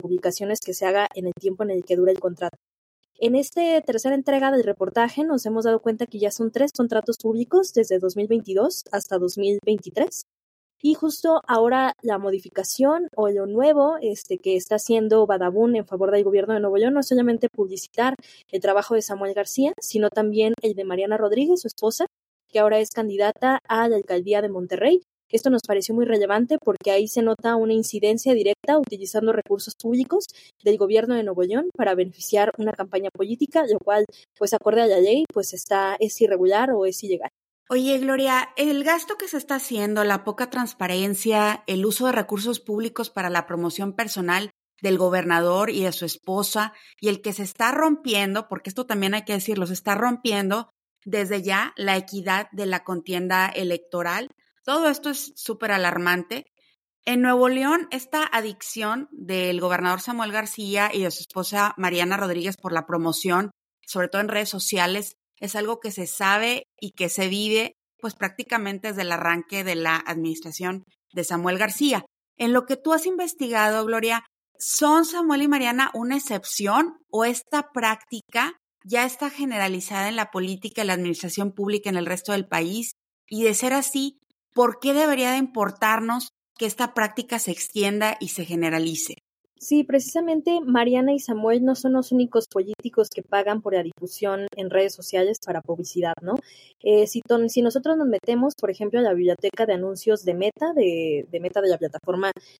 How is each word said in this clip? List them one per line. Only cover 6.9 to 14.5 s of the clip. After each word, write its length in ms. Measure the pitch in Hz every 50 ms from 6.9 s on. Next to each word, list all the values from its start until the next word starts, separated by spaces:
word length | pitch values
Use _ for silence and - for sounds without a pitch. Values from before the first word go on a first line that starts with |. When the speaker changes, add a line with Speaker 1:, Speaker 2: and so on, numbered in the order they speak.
| 226 214 - - 180
Speaker 1:
públicos 560 | - - 220 220 226 240 - 349 381 381 - -
desde 260 | 233 220 - 185 185
dos 160 | 185 185 180
mil 120 | 202 208
veintidós 560 | 208 233 226 214 196 190 190 240 339 - - - - -
hasta 240 | 208 - - 190
dos 200 | 180 180 180 -
mil 220 | 202 196 202 202 202 -
veintitrés. 560 | 214 214 196 - 180 - 214 311 - - - - _ _ _ _ _ _ _ _ _ _ _ -
Y 120 | 294 311
justo 460 | - 311 311 - - - 330 320 - -
ahora 460 | - 240 226 226 240 254 262 262 254 - _
la 160 | - 226 208
modificación 920 | 190 196 196 190 185 - - - - 190 - - - 262 285 311 339 349 302 -
o 140 | 220 214 202
lo 160 | 202 202 196
nuevo, 520 | 202 208 233 269 311 302 285 277 302 330 311
este, 380 | 240 214 202 - - - 185 180
que 160 | - 190